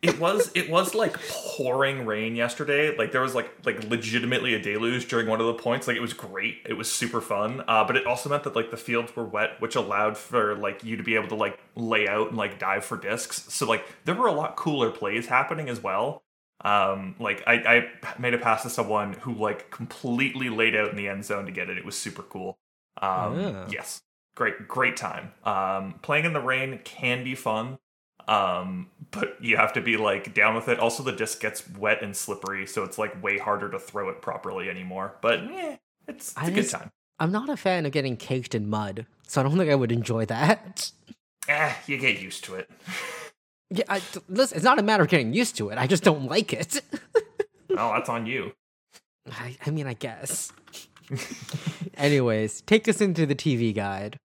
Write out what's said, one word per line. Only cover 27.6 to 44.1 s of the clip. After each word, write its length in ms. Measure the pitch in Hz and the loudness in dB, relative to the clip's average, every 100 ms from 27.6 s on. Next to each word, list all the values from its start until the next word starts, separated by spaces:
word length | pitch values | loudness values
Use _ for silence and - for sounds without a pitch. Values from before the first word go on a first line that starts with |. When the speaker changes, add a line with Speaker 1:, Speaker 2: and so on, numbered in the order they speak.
| 120 131 _ _ _ _ - | -2 -8 _ _ _ _ 2
Speaker 1:
Um, 640 | 107 95 90 92 92 90 _ - | 4 4 0 -4 -8 -10 _ -12
but 300 | 208 - - | -4 -4 -4
you 140 | 117 107 | 0 4
have 160 | 110 | 4
to 100 | 123 | 2
be, 140 | 113 110 | 0 2
like, 380 | 107 101 98 | 2 0 -2
down 200 | 107 107 | 2 4
with 140 | 113 113 | 2 0
it. 120 | 117 | 2
Also, 220 | 117 - | 2 2
the 120 | 131 | -4
disc 260 | 98 110 - | -4 -4 -4
gets 240 | 110 - - 95 | -6 -8 -12 -4
wet 240 | 104 110 | 0 0
and 120 | 104 | 0
slippery, 520 | 95 - 98 95 98 95 | -6 -6 -6 -4 -6 -4
so 160 | - | -4
it's, 140 | 95 - | -4 -4
like, 260 | 107 92 | -4 -2
way 140 | 101 101 | -2 0
harder 320 | 104 101 101 | 0 0 -2
to 80 | 95 | -8
throw 300 | - 104 95 | -8 -6 -6
it 120 | - | -6
properly 480 | - - - 95 92 | -6 -6 -6 -6 -6
anymore. 460 | 90 92 92 98 - | -8 -8 -6 -8 -2
But, 220 | 113 113 | 2 2
eh, 340 | 240 370 330 269 _ _ - | 0 -8 -8 -10 _ _ -16
it's, 220 | - - | -14 -12
it's 60 | - | -4
Speaker 2:
I 100 | 160 | -2
Speaker 1:
a 20 | |
good 60 | 196 | 0
Speaker 2:
just, 80 | - | 0
Speaker 1:
time. 200 | - - _ _ _ | -4 -10 _ _ _
Speaker 2:
I'm 120 | 160 | 0
not 160 | 208 269 | 0 -2
a 80 | 277 | -2
fan 300 | 190 180 151 | 0 2 2
of 80 | |
getting 240 | 143 135 117 | 0 0 -4
caked 360 | - 131 120 | -2 -2 0
in 160 | 117 104 | -2 0
mud, 360 | 107 104 98 117 _ - | -2 -2 -6 -12 _ -2
so 120 | - | 2
I 60 | 135 | 4
don't 120 | 170 | 4
think 140 | 165 | 4
I 40 | 139 | 4
would 180 | 120 | 4
enjoy 320 | 117 110 113 110 | 2 0 0 0
that. 640 | 117 151 226 - - - _ _ - _ _ - | 2 4 4 2 -8 -10 _ _ -20 _ _ -2
Speaker 1:
Eh, 260 | 147 151 - - | 0 0 -2 -6
you 120 | 135 | 0
get 220 | 131 95 | 0 0
used 240 | 92 - - | -6 -12 -10
to 100 | 92 | -10
it. 140 | - - | -10 -14
<laughs> 40 | - 185 - - - _ _ _ _ | -12 -10 -8 -12 -14 _ _ _ _
Speaker 2:
Yeah, 140 | 185 - | -4 0
I, 100 | 196 | -2
t-, 220 | 180 | -4